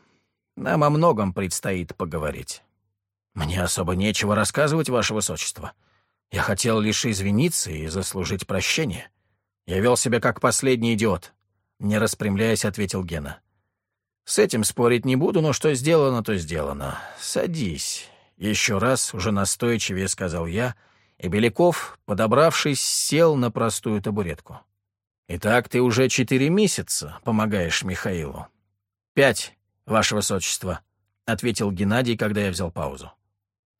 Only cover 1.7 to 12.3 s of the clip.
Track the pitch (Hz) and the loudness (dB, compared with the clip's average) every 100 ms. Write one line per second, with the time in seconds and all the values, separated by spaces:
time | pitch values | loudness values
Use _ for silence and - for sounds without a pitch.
1.7 | 92 82 - 90 82 76 71 64 - _ | -4 -6 -6 -6 -4 -4 -6 -12 -14 _
2.7 | _ _ _ _ _ _ 98 78 92 90 | _ _ _ _ _ _ -6 -4 -2 -2
3.7 | - 87 90 104 101 104 104 101 - 151 | -2 -2 0 0 0 0 2 2 2 2
4.7 | 160 143 123 101 107 - 80 - - 78 | 2 0 0 0 -2 -4 -4 -6 -8 -14
5.7 | - _ _ _ _ _ 98 - 98 113 | -16 _ _ _ _ _ -4 -2 0 2
6.7 | 110 107 104 117 98 98 104 170 - 104 | 2 2 0 -2 -2 0 2 2 0 -4
7.7 | 80 78 92 95 95 87 98 - 95 - | -6 -6 -6 -6 -4 -4 -6 -4 -4 0
8.7 | - 143 82 - _ _ _ _ _ - | 0 -2 -4 -12 _ _ _ _ _ -4
9.7 | 92 117 120 123 117 120 - 127 - 135 | 2 4 4 2 2 0 2 0 2 2
10.7 | 123 117 110 110 92 - _ _ _ _ | 2 2 2 2 0 -4 _ _ _ _
11.7 | _ 101 107 107 - 104 | _ -2 2 0 0 -2